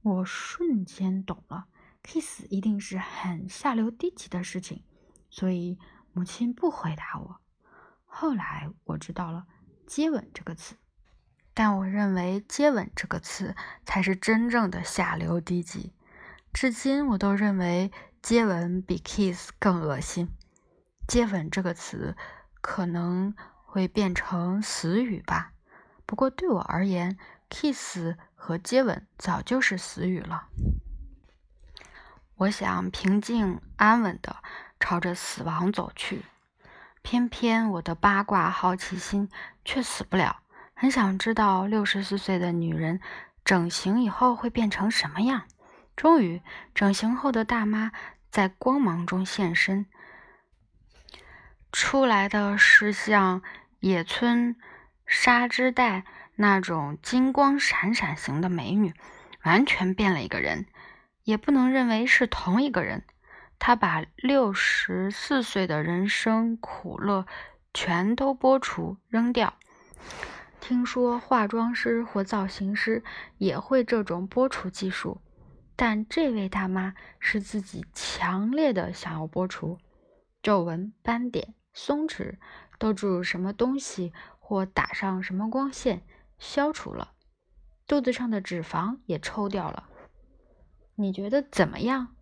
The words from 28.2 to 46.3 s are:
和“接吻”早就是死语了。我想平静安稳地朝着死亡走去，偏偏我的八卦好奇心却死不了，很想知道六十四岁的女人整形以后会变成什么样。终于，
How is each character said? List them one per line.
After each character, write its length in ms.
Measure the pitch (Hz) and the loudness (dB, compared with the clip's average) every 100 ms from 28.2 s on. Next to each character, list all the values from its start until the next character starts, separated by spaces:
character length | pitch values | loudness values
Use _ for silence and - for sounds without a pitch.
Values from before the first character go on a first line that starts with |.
| - | -14
和 240 | _ - 170 | _ -6 -6
“接 240 | - 247 | 2 2
吻” 240 | 254 - - - | 2 -2 -8 -10
早 240 | - 185 | -4 -4
就 180 | - 254 | 0 0
是 160 | 254 185 | 0 -2
死 300 | - - 180 | -8 -4 -2
语 120 | 180 | -2
了。 280 | - 165 - - - - - - - - _ _ _ _ - - - - - - _ _ | -4 -10 -8 -4 -2 -2 -4 -14 -14 -20 _ _ _ _ -20 -20 -20 -20 -20 -20 _ _
我 140 | 190 | 0
想 400 | 208 185 185 185 | 0 -2 -2 -4
平 300 | - 190 202 | -2 2 2
静 400 | 208 233 202 170 - - | 2 0 0 -2 -10 4
安 260 | 208 233 | 6 6
稳 160 | 208 - | 2 -4
地 160 | - - - - - _ | -12 -12 -14 -16 -18 _
朝 180 | - 175 | -2 0
着 160 | 175 | -2
死 280 | 175 - - | -4 -6 -6
亡 280 | 165 160 180 | -6 -2 0
走 200 | 208 - | -2 -6
去， 300 | - - 196 - _ _ _ - - - _ | -8 -8 -8 -10 _ _ _ -20 -20 -20 _
偏 260 | - 247 240 | -2 0 0
偏 420 | - 233 226 226 | 0 2 4 2
我 120 | 180 | 0
的 120 | 165 | -4
八 280 | 165 202 196 | 2 4 4
卦 260 | 202 196 170 | 2 2 2
好 240 | 180 185 | 2 0
奇 220 | 185 - 180 | 0 -4 -8
心 300 | - 202 202 - - - | -2 -2 -2 -6 -18 -14
却 180 | - 269 | -4 -2
死 200 | 240 - | -2 -6
不 140 | - 190 | 0 2
了， 260 | 160 - _ - - | 2 0 _ -20 -20
很 160 | - 262 | 0 2
想 280 | 262 202 190 | 4 2 2
知 160 | 226 | 0
道 320 | 226 208 190 196 | 4 4 4 2
六 180 | 214 | 2
十 180 | 202 196 | 2 0
四 160 | 196 202 | 0 -4
岁 220 | - 185 | 0 0
的 100 | 175 | 2
女 240 | 170 165 | 0 0
人 260 | 160 160 185 - - - _ | 0 0 -2 -6 -16 -18 _
整 260 | - 190 170 | 2 4 2
形 320 | - 185 220 | -2 0 2
以 60 | 233 | 2
后 260 | - 254 | 4 4
会 160 | 240 240 | 4 -2
变 180 | 240 214 | 0 0
成 220 | - 202 | 2 0
什 180 | 226 160 | 0 -2
么 120 | 151 | 0
样。 220 | 233 262 - _ - - _ | 0 0 -4 _ -20 -20 _
终 260 | - 311 330 | 2 6 8
于， 220 | 185 | 6